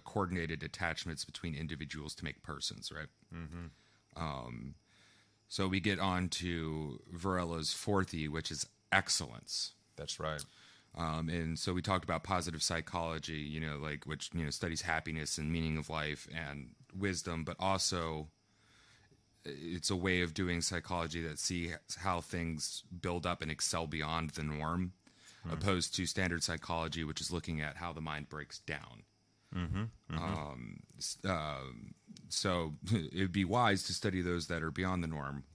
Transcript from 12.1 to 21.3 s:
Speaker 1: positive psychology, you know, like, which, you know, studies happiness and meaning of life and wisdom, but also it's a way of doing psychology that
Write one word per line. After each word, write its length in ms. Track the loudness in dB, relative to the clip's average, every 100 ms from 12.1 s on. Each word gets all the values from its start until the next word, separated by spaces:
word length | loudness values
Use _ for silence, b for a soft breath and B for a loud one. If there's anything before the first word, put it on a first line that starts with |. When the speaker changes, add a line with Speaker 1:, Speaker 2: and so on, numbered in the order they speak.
| 0
Speaker 1:
positive 400 | 4 2 2 0
psychology, 760 | 2 2 0 0 0 -2 -4 -4
you 220 | -2 -2
know, 180 | -2 -2
like, 280 | -4 -4 -4
which, 260 | -6 -2
you 100 | 0
know, 60 | 0
studies 320 | 0 -2 0
happiness 560 | 0 0 0 -2 -2 -2
and 140 | 0
meaning 260 | 2 2 0
of 100 | -2
life 380 | -2 -2 -4 -6
and 360 | -8 -6 -8 -12 -16 -12 -2
wisdom, 460 | 0 0 -2 -2
but 120 | -2 0
also 680 | 2 4 4 2 0 -2 -6 -12 b b b b b b b -20 _ _ -10
it's 440 | -8 -4 -2 2
a 40 | 4
way 260 | 6 6
of 120 | 4
doing 280 | 2 2 2
psychology 600 | 2 0 0 -2 0 -2
that 160 | -4